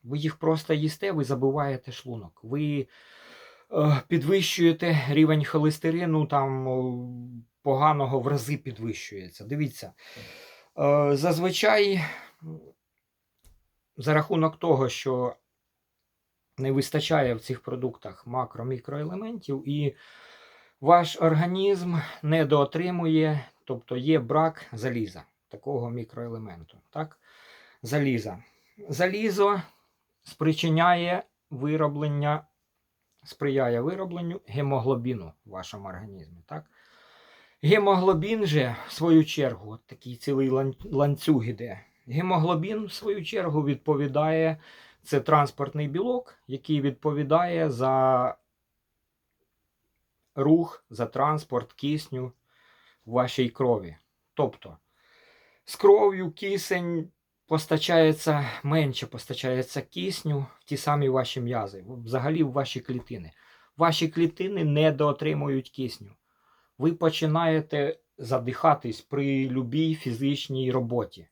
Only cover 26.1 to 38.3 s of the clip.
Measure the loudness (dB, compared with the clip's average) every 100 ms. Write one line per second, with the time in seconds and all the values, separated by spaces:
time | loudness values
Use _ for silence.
26.1 | -12 -10 -10 -12 -16 -20 _ _ -10 -10
27.1 | _ _ -20 -20 -20 -20 _ -4 0 0
28.1 | 0 -4 -14 -18 _ _ _ -10 -2 -2
29.1 | 0 -2 2 2 2 -4 _ _ _ _
30.1 | _ -20 -2 0 0 2 4 4 4 2
31.1 | -4 -6 _ _ -6 -2 0 0 0 -2
32.1 | 0 0 -2 -6 _ _ _ _ _ _
33.1 | _ -20 -4 0 2 2 0 -2 -4 -6
34.1 | -6 -8 -8 -8 -4 0 0 2 0 -2
35.1 | -6 -10 _ -16 -14 -14 -14 -12 -12 -14
36.1 | -18 -20 -20 _ -14 -14 _ _ _ _
37.1 | -20 -20 -20 _ _ 4 6 6 6 6
38.1 | 4 2